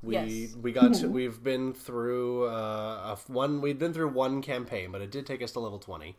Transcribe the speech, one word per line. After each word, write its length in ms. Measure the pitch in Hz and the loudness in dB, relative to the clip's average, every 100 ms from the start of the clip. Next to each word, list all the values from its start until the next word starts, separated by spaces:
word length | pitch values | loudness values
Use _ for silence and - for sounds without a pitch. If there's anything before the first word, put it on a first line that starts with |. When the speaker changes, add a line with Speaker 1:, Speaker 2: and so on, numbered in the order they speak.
Speaker 1:
We, 120 | 113 110 | -2 0
Speaker 2:
Yes. 400 | 113 110 113 117 | 0 -4 -6 -4
Speaker 1:
we 160 | 117 | 0
got 220 | 123 123 113 | 8 8 8
to, 80 | 90 | 2
Speaker 3:
Mm-hmm. 80 | |
Speaker 1:
we've 300 | 123 123 113 | 0 0 -2
been 300 | 127 131 131 | 0 0 0
through, 760 | 127 - 120 120 123 123 123 120 | -4 -6 -2 0 0 0 2 0
uh, 540 | 113 110 107 107 107 104 | 0 -2 -2 -4 -6 -6
a 60 | |
f-, 160 | 101 - | -8 -4
one, 320 | 127 139 147 | 0 2 2
we'd 180 | 143 139 | 0 0
been 140 | 170 | 0
through 160 | 160 156 | 0 0
one 320 | 131 131 135 | 2 2 0
campaign, 500 | 135 123 120 104 90 | -2 -4 -4 -6 -4
but 100 | 98 | -6
it 100 | 98 | -6
did 140 | 139 139 | -6 -6
take 160 | 127 | -6
us 100 | 120 | -6
to 80 | 123 | -4
level 200 | 110 101 | -6 -6
twenty. 360 | 98 82 78 | -10 -10 -10